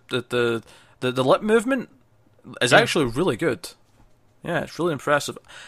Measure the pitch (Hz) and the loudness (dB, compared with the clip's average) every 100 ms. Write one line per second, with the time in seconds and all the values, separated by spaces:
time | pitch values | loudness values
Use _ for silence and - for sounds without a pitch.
0 | - 127 - 123 120 117 - - - _ | -6 -6 -2 0 0 -2 -6 -20 -20 _
1 | 127 127 131 - 214 226 220 269 - _ | -4 0 2 2 4 2 2 -2 -4 _
2 | _ _ _ _ - - 123 160 233 185 | _ _ _ _ -20 -2 4 6 4 2
3 | 131 117 180 117 - 123 - - _ _ | 0 0 -2 0 -2 -4 -8 -20 _ _
4 | _ _ _ _ 156 165 - - 175 139 | _ _ _ _ -6 -6 -6 -6 -4 -4
5 | - 143 - - - - | -2 -2 -2 -10 -18 -20